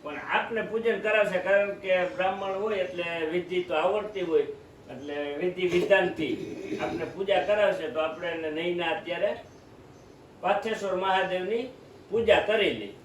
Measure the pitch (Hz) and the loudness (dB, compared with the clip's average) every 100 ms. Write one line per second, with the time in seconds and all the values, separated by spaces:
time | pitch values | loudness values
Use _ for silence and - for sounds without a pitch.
0 | 147 143 - - 214 226 185 220 226 202 | -10 -10 -2 0 0 -4 -2 0 0 0
1 | 208 214 196 180 180 202 202 196 185 185 | 2 4 4 2 4 4 4 -2 0 2
2 | 180 180 190 196 196 190 214 202 180 175 | 2 0 -2 0 -4 -2 -2 0 -2 -4
3 | 170 170 156 175 170 180 175 156 180 208 | -4 -2 -2 -2 -2 -2 0 0 2 0
4 | 196 196 175 156 139 - - - - 131 | -2 -6 2 2 2 -4 -14 -20 -16 -12
5 | 147 147 143 143 180 180 180 175 - 196 | -8 -6 -6 -4 -4 0 2 2 6 4
6 | 180 - 147 104 - - - - 151 165 | 4 -2 -4 -4 -6 -10 -8 -6 -4 -4
7 | 160 175 196 190 180 208 196 - 156 151 | -6 -6 0 2 2 4 4 2 -4 -2
8 | 160 165 175 160 160 151 170 175 165 160 | -4 -4 -6 -4 -4 -2 -2 -2 -2 -4
9 | 170 170 151 151 - - - - - - | -4 -2 0 -2 -10 -20 -20 -20 -20 -20
10 | - - - - 180 202 226 208 190 180 | -20 -20 -20 -4 0 2 0 -2 -2 0
11 | 190 190 180 185 185 233 262 - - - | 2 2 2 -2 -2 -2 -4 -10 -20 -20
12 | - 214 220 - - 220 185 113 104 - | -4 0 6 4 6 2 2 0 -8 -14